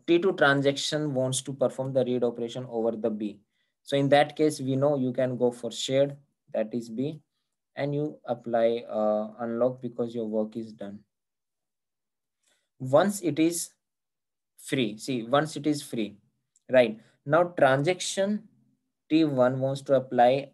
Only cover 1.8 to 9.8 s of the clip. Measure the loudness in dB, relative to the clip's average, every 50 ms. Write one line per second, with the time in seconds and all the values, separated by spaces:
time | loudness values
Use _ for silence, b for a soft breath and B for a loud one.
1.8 | -6 -2 0 0 0 2 0 0 0 -2 -2 -4 -8 -8 -8 -10 -10 -6 -4 -2
2.8 | -2 -2 -2 -2 -4 -4 -4 -4 -6 -8 -8 -12 _ _ _ _ _ _ _ _
3.8 | _ -4 -2 0 2 4 4 4 4 2 0 0 0 0 0 -2 -4 -2 0 0
4.8 | 0 0 0 0 -2 -2 -2 -2 -2 -2 -2 0 -2 -2 -2 -4 -8 -10 -8 -8
5.8 | -6 -2 2 2 2 0 -2 -10 _ _ _ _ _ _ -6 -4 -4 -4 -6 -8
6.8 | -8 -8 -6 -6 -6 -6 -8 -12 _ _ _ _ _ _ _ _ _ _ _ -8
7.8 | -6 -4 -4 -4 -4 -6 -8 -12 _ -8 -8 -8 -4 -2 0 2 2 2 2 -2
8.8 | -6 -6 -4 0 0 2 0 0 -2 -6 -8 -10 -8 -6 -2 0 0 0 -2 -4